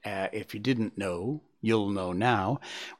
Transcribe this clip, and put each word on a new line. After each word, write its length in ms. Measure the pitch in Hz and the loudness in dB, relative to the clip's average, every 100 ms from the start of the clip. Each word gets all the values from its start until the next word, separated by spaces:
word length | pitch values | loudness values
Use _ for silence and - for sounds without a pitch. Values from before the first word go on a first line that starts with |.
Uh, 240 | 107 98 95 | -6 -4 -2
if 220 | 107 - | -4 -6
you 60 | 104 | -4
didn't 360 | 120 123 107 - | 0 2 0 -2
know, 460 | 98 87 107 151 - _ | -2 -2 -2 -4 -8 _
you'll 300 | 110 110 101 | 2 4 4
know 220 | 98 90 | 0 0
now. 480 | 90 120 107 95 139 - - - | 2 2 2 2 -2 -4 -12 -12